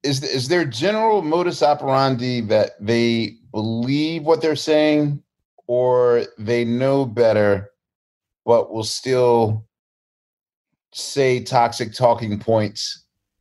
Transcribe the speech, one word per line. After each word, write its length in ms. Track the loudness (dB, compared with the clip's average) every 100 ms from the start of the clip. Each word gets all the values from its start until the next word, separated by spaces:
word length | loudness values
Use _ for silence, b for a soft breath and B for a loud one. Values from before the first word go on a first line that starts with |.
is, 180 | -4 -4
is 240 | -4 -6 -2
there 160 | -2
general 580 | -2 -2 -2 0 0 0
modus 380 | 0 -2 -2 0
operandi 800 | 0 0 0 2 2 0 -4 -4
that 300 | 0 0 0 -4
they 520 | -2 0 2 0 -4 -8 _
believe 720 | -6 -4 -4 -2 -2 -2 -4
what 180 | 0 0
they're 140 | 0 -2
saying, 640 | 0 2 4 2 0 -4 -10 _ _ _ -4
or 580 | 0 2 2 4 2 0 -6
they 260 | -4 -2
know 400 | 0 0 0 0 0
better, 640 | 0 2 4 2 0 -4 _ _ _ _ _ _ _
but 280 | 2 2 2
will 120 | -6
still 840 | -6 -6 -2 2 4 4 2 -2 -8 _ _ _ _ _ _ _ _ _ _ _ _
say 500 | -14 -8 0 0 0
toxic 500 | 0 2 2 0 -8
talking 460 | 0 2 2 -2 -4
points 640 | 0 0 0 -4 -10 -12 _ _ _ _